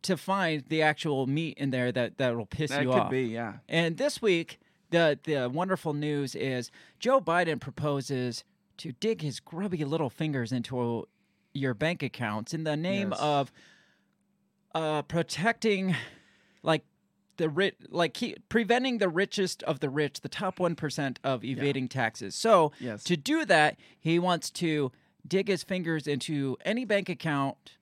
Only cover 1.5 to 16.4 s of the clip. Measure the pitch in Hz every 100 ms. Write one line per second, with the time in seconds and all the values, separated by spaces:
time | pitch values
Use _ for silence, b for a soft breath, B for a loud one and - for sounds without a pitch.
1.5 | - 139 127 123 127 117 - 127 117 107
2.5 | - 151 139 131 127 101 131 123 113 113
3.5 | - - 165 170 165 285 - 220 170 160
4.5 | - b b _ 170 165 139 - 147 123
5.5 | 143 185 185 165 147 151 147 135 78 131
6.5 | 127 120 B B B 233 262 165 170 170
7.5 | 151 135 - 147 143 120 135 123 113 -
8.5 | _ _ - 165 - 220 202 156 107 -
9.5 | 165 202 175 143 160 139 - 156 139 113
10.5 | 127 113 131 120 117 - _ _ _ _
11.5 | 143 135 104 156 175 139 - 117 107 -
12.5 | 160 156 147 175 196 196 - 151 143 135
13.5 | b b b b b b _ _ _ _
14.5 | _ _ 160 160 151 143 170 160 - 208
15.5 | 226 220 196 190 151 B B B B